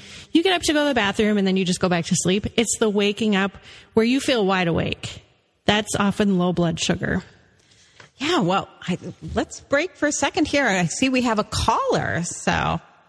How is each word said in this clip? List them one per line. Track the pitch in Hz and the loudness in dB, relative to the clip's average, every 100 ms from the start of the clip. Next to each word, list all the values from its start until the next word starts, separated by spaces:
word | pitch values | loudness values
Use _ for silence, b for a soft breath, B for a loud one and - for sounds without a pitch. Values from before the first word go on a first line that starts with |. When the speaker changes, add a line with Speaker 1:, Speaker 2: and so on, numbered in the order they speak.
| B B B | B B B
Speaker 1:
you | 320 | 2
get | 381 | 2
up | 349 | 2
to | 320 | 2
go | 302 | 2
to | 294 | 2
the | |
bathroom | 247 202 202 214 208 | 2 0 2 2 2
and | 190 | 2
then | 190 | 2
you | |
just | 180 180 | 0 0
go | 185 | 0
back | 175 - | 0 0
to | |
sleep. | - 175 202 - - | 0 2 0 0 -2
It's | 226 - | -2 0
the | 220 | 0
waking | 202 202 208 220 196 | 2 0 0 0 0
up | 196 - B B B | 0 -6 B B B
where | 226 226 | 0 2
you | 269 | 0
feel | - 247 190 | 0 0 2
wide | 190 170 | 2 0
awake. | 160 - - - - - _ _ _ - | -2 -4 -6 -10 -14 -20 _ _ _ 0
That's | 208 208 - | 0 0 0
often | 202 - 208 185 | 0 2 2 2
low | 180 | 2
blood | 175 165 160 | 0 0 0
sugar. | - 180 - 185 - - _ b b b b b b - | -2 -2 -2 -4 -6 -18 _ b b b b b b -6
Speaker 2:
Yeah, | 294 349 | -2 0
well, | 175 190 - - - | 2 0 -4 -10 -6
I, | 180 - - 160 | -6 -8 -14 -6
let's | 214 - - | -4 -6 -10
break | - 277 339 - | -2 -2 -2 -2
for | 302 | -2
a | |
second | - - 370 294 | 0 -2 0 0
here. | 285 254 | 2 2
I | 190 170 | 2 0
see | - 262 | 0 0
we | 254 | 2
have | 240 214 | 2 0
a | |
caller, | 208 - - 254 539 185 127 113 | -2 -2 0 2 2 0 -2 -4
so. | 170 - 180 165 147 170 - _ | -6 -4 -2 0 0 -2 -8 _